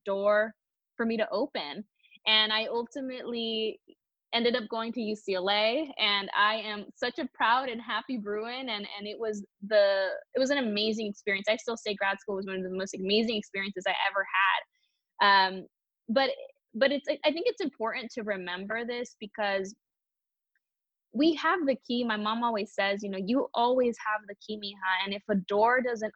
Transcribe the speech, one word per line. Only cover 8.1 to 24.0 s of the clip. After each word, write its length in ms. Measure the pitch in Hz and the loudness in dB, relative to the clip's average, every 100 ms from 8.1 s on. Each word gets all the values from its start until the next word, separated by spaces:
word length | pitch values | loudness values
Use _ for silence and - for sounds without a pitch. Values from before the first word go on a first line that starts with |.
| 254 | -6
Bruin, 520 | 202 208 226 247 262 | -4 -4 -6 -6 -6
and, 180 | 208 202 202 | -6 -8 -10
and 100 | 202 | -10
it 120 | 208 | -6
was 260 | 220 214 196 _ 202 | -4 -4 -8 _ 2
the, 400 | 214 202 196 190 - - - | 6 6 4 2 -2 -4 0
it 40 | |
was 120 | 262 | 2
an 60 | 285 | 2
amazing 500 | 240 208 214 220 214 | 0 0 0 -2 -4
experience. 400 | 208 - 196 202 | -6 -4 -2 0
I 80 | 247 | -2
still 200 | - 233 | -2 -6
say 180 | 214 202 | -4 -2
grad 240 | 196 196 | -2 -2
school 160 | - 196 | -4 -6
was 100 | 196 | -4
one 100 | 190 | -4
of 80 | |
the 60 | 185 | -4
most 260 | 185 196 190 | -4 -6 -4
amazing 420 | 190 208 226 214 | 0 2 2 -2
experiences 460 | - 196 196 196 190 | -6 -6 -6 -4 -2
I 60 | 180 196 | 0 0
ever 160 | 196 - 190 | 0 0 2
had. 1080 | 190 - - _ _ _ _ - 202 196 190 | 2 0 -4 _ _ _ _ 2 6 6 6
Um, 120 | 190 - _ _ _ - | 0 -10 _ _ _ -2
but, 220 | 233 269 - - _ _ | 2 2 -2 -10 _ _
but 180 | 220 269 | 0 2
it's, 160 | 285 311 | 2 -2
I 220 | 302 302 | 0 0
think 140 | 311 480 | 0 0
it's 140 | - | -2
important 500 | 330 - 220 254 240 | -4 -4 -4 -4 -6
to 100 | - | -6
remember 640 | 214 196 180 180 196 220 233 | -4 -4 -4 -6 -4 -6 -4
this 300 | 240 240 - | -6 -8 -12
because 560 | 214 - 208 196 190 214 _ _ _ _ _ _ _ _ _ _ _ _ _ | -12 -4 0 0 -2 -10 _ _ _ _ _ _ _ _ _ _ _ _ _
we 220 | 220 311 302 | 2 2 2
have 300 | 320 370 277 | 2 2 2
the 100 | 262 - | 0 -2
key. 200 | 240 240 | -2 -2
My 100 | 214 | -2
mom 260 | 208 226 | -2 0
always 300 | 240 220 220 | 0 -2 -4
says, 300 | - 196 202 | -2 0 0
you 60 | 208 | -4
know, 100 | 190 190 | -4 0
"You 220 | 254 - | 0 0
always 440 | - 240 262 247 226 | 2 2 4 2 0